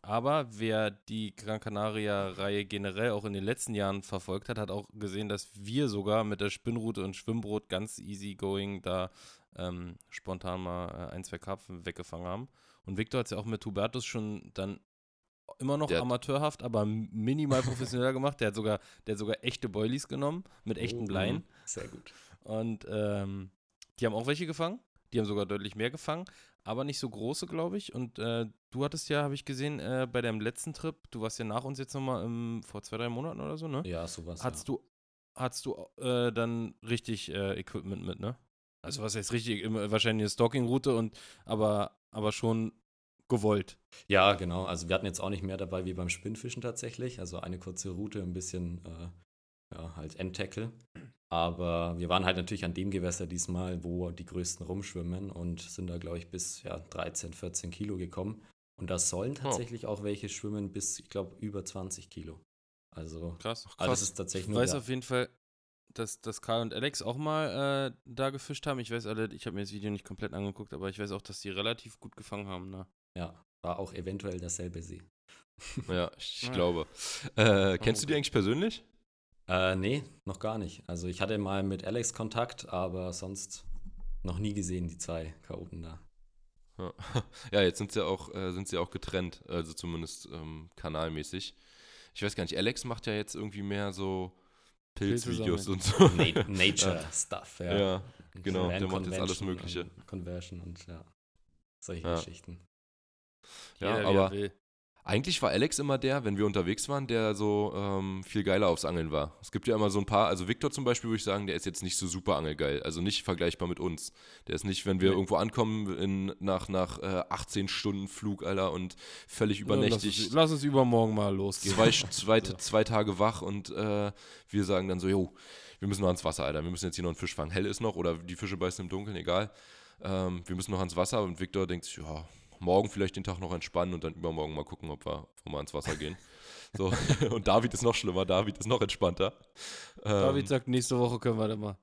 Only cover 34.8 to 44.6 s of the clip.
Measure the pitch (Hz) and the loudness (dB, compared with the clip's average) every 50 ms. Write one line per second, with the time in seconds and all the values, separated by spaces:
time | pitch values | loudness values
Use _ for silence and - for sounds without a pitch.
34.8 | - _ _ _ _ _ _ _ _ _ _ - 127 123 - - - 135 - - | -4 _ _ _ _ _ _ _ _ _ _ -4 -4 -4 -4 -4 -6 -6 -6 -6
35.8 | - - _ - 135 127 123 123 120 120 110 117 117 117 117 117 113 107 - _ | -10 -14 _ -4 0 2 2 4 4 4 4 2 0 2 0 -2 -2 -4 -6 _
36.8 | - 113 117 113 - - 113 101 - - 73 98 98 98 98 - 95 - - 101 | -2 -2 -2 -2 0 -2 -4 -4 -4 -6 -2 -2 0 0 0 -2 -6 -6 -8 -6
37.8 | - 95 98 90 87 92 90 - - 107 123 - _ _ _ _ _ _ _ _ | -6 -4 -6 -4 -4 -6 -6 -4 -4 -6 -6 -6 _ _ _ _ _ _ _ _
38.8 | - 82 - 143 107 110 104 110 101 - 120 117 110 120 110 101 90 110 110 110 | -10 -8 -6 -4 -4 -2 -2 -2 -2 0 0 0 0 0 -2 0 0 0 0 0
39.8 | 101 104 107 110 - 120 110 110 107 104 - - 117 117 - 135 123 117 123 135 | 2 2 2 4 4 4 4 4 2 2 4 4 4 4 6 2 2 4 2 4
40.8 | - 139 127 113 113 110 - - - - - - - - 113 110 107 107 104 101 | 4 4 4 4 2 0 -2 -8 -20 -20 -20 -20 -4 -2 2 4 4 6 6 4
41.8 | 101 - _ _ _ _ - 110 107 107 107 - - 113 113 113 113 110 - _ | 2 0 _ _ _ _ -6 0 0 0 0 2 2 2 2 2 2 -2 -4 _
42.8 | _ _ _ _ _ _ _ _ _ _ 127 117 101 107 104 101 92 - - _ | _ _ _ _ _ _ _ _ _ _ 2 4 6 6 6 6 4 -2 -8 _
43.8 | _ _ - - - _ 101 95 92 101 101 85 92 90 85 90 | _ _ -20 -20 0 _ 8 10 10 10 8 6 2 0 0 0